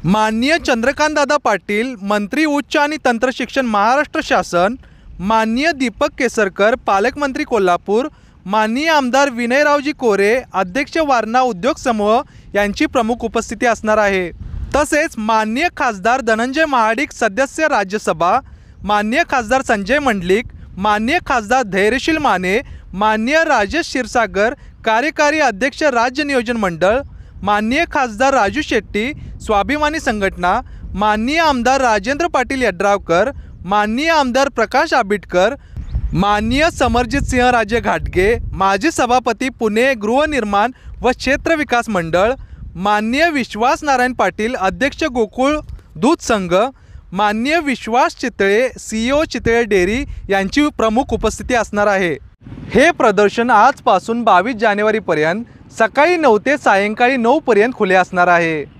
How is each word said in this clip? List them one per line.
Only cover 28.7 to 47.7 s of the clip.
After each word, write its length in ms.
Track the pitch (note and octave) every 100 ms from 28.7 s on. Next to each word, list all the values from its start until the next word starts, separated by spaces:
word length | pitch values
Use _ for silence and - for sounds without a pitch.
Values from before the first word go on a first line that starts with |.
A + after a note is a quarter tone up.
| B3 F3+ G3+ A#3+ D4+ - -
स्वाभिमानी 600 | - G3+ G3 D4 D4 D#4
संघटना, 600 | C4+ G#3+ F#3+ F3 F3+ A3 - - -
माननीय 440 | F3+ G#3+ G#3+ A#3 D#4
आमदार 420 | D#4+ C4 A#3 C4+
राजेंद्र 460 | B3+ G#3+ G3 C#4+ E4+
पाटील 360 | C#4+ A#3+ C4+
यड्रावकर, 680 | A#3 F3 G3 G3+ - E3+ A3+ - - -
माननीय 440 | E3+ G#3 G#3 A#3 D#4+
आमदार 400 | E4 C4 B3 C#4
प्रकाश 460 | - G#3+ C4 D#4+
आंबेडकर, 600 | C#4+ G3 G#3 - F3 G3+ C#4 - - - - -
माननीय 580 | D#3 G3 G#3 A3 C4 E4
समरजित 500 | - B3+ A#3 A#3+ C#4
सिंह 300 | - B3+ B3
राजे 300 | A#3+ G#3 A#3
घाटगे, 560 | G#3 E3+ D3+ F3 G3 A3+ -
माजी 380 | - G3 G3 C#4+
सभापती 580 | - B3 B3+ A#3+ A3 C4
पुणे 460 | - A3 G#3 C4
गृहनिर्माण 760 | B3+ G#3 B3+ D#4 C#4+ G#3 G3+ A#3 - - -
व 80 | A3+ C4
क्षेत्र 360 | - C#4+ E4
विकास 340 | D#4+ C#4+ A#3+ A3+
मंडळ, 440 | G3 E3 E3+ G#3+ C4+ - - -
माननीय 560 | E3 G3 G#3 A3 C4 E4+
विश्वास 540 | C#4+ A3 G#3 A#3+ D#4+
नारायण 280 | D4 C4 B3
पाटील, 420 | A#3 G3+ F3 A3
अध्यक्ष 500 | B3 F#3+ F3 C4+ -
गोकुळ 540 | D#4 B3 A3 - C4+ D4+ - - - D#3
दूध 220 | A3+ E4+
संघ, 340 | - A3 F3+ F3+ B3+ - - - -
माननीय 480 | F#3 G#3 G#3+ C4 E4
विश्वास 560 | D4